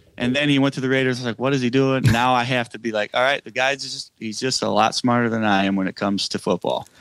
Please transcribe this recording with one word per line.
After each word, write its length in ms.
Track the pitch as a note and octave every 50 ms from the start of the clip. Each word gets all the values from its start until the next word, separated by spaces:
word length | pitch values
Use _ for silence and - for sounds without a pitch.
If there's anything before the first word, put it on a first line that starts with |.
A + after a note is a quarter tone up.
| _ _ _ -
And 160 | B2 B2 B2+
then 140 | C#3+ D3 D3
he 120 | C#3+ C3+
went 160 | C3+ C#3 C3+
to 60 | C#3+
the 60 | B2+ B2+
Raiders. 300 | C3+ C3 C3 B2+ B2+ A#2+
I 60 | B2+
was 20 |
like, 140 | A#2+ G#2+ A2+
"What 120 | A#2+ C3+ C#3+
is 60 | C3+
he 100 | B2 A#2+
doing?" 340 | A#2+ C3+ C3+ C3+ C3+ C3 A#2+
Now 320 | A2 A2 A#2 B2 B2+ B2+
I 100 | B2 A#2+
have 240 | B2 C3 B2 A#2 -
to 100 | - A2
be 140 | A2 A#2 G#2+
like, 160 | G#2+ G#2 - -
"All 80 | B2
right, 220 | B2 C3+ C#3+ - -
the 80 | -
guy's 320 | G#2 B2 B2+ C3+ C#3 C3+ C3+
just, 300 | C3 C3 C3+ - - _ -
he's 220 | A2+ A2 G#2+ -
just 220 | C3 C3 B2 -
a 80 | A2+ A2
lot 260 | G2+ G#2 G#2+ A2 -
smarter 320 | - - B2+ A#2+ A#2+ A#2+ A2+
than 160 | A2 A2+ A2
I 220 | G#2+ G2+ G2 G2
am 100 | G2 G2
when 140 | G2 F#2+ F2+
it 80 | - -
comes 320 | G#2 G2+ G2+ F#2+ - -
to 100 | - G2+
football." 480 | - G#2+ F#2 E2+ - - B1+ - - - _ -